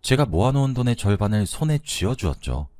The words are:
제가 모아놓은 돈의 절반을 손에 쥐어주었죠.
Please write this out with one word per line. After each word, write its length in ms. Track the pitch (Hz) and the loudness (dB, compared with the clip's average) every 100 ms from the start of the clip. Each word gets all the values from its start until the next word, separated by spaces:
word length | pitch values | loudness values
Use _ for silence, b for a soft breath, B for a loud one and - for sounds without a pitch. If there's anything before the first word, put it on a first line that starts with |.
제가 240 | - 135 135 | 2 2 2
모아놓은 480 | 80 117 139 135 | 2 2 2 0
돈의 220 | 123 123 117 | 0 0 0
절반을 500 | 101 101 104 107 98 | 0 2 2 0 -2
손에 340 | - 156 147 | -2 0 -2
쥐어주었죠. 880 | - - - - 90 67 - 62 71 - | -2 -4 -2 0 -2 -4 -4 -6 -6 -12